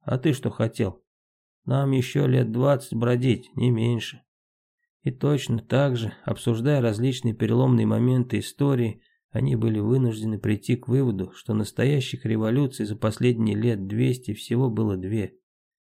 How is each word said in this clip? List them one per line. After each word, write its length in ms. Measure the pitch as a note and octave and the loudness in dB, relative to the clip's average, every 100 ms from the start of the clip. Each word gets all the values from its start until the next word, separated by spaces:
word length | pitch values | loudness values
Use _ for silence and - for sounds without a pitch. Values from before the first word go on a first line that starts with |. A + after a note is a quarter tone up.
а 160 | - B2+ | -6 -2
ты 160 | D#3+ | 0
что 160 | B2+ A#2 | 0 -2
хотел? 540 | - A2+ - G#2 - _ _ _ _ _ _ - | -2 -4 -2 -4 -4 _ _ _ _ _ _ -2
Нам 260 | C3 C#3 | 0 2
ещё 340 | C3 B2+ C#3+ C#3 | 0 0 0 2
лет 260 | B2+ A#2 | 2 2
двадцать 440 | A2+ C3+ C#3 - A2+ | 0 2 0 -2 -2
бродить, 600 | A#2 B2+ C3 G#2+ - - | 0 2 2 0 -2 -2
не 140 | B2 | 0
меньше». 540 | A2+ A#2 A#2 - - _ _ _ _ _ _ _ _ | 2 0 -2 -4 -12 _ _ _ _ _ _ _ _
И 80 | - | -8
точно 480 | B2+ C#3 D3 - A#2 | -2 0 0 0 -4
так 360 | - B2 C#3+ B2 | 0 2 2 0
же, 180 | A2+ - - | -4 -6 -8
обсуждая 560 | A2 - A2+ B2 D3 | -4 -2 0 0 2
различные 520 | A#2+ G#2+ B2+ B2+ A#2 | 0 0 -2 -2 -4
переломные 520 | G#2+ A2 A#2 C3 A#2+ G#2+ | -2 0 2 4 4 4
моменты 540 | A2 B2 B2+ B2 G#2 | 2 2 2 0 -2
истории, 600 | - - C#3+ C3 A2+ A2+ _ _ _ | -4 -2 0 2 0 -4 _ _ _
они 240 | A2+ C3+ B2 | -2 0 0
были 240 | A2+ G#2+ | 0 0
вынуждены 600 | G#2 C3 B2 A2 A2 G#2 | 2 2 2 0 -4 -2
прийти 360 | G#2 G#2+ - B2 | 0 -2 0 -2
к 120 | - | 0
выводу, 440 | C3+ C3 G2 F2+ | 2 2 0 -6
что 200 | - - | -8 -4
настоящих 720 | G#2+ G2+ - A#2+ D3 B2+ - A2 | -2 -2 -2 0 0 -2 -6 -4
революций 600 | A2 A2 B2 C#3 - G#2+ | -2 0 2 0 -2 -6
за 100 | G#2+ | -2
последние 600 | A2 - B2 A#2 A2 G#2 | -2 2 2 2 0 0
лет 320 | A#2+ G#2+ F#2+ | 0 0 -2
двести 460 | G#2+ C3 B2+ - | 0 0 0 -6
всего 360 | G#2 - A#2+ C3 | -10 -4 0 0
было 280 | G#2+ A2 F#2 | 0 0 -2
две. 400 | F#2 A2 F#2+ - _ _ _ _ _ | -4 -4 -4 -10 _ _ _ _ _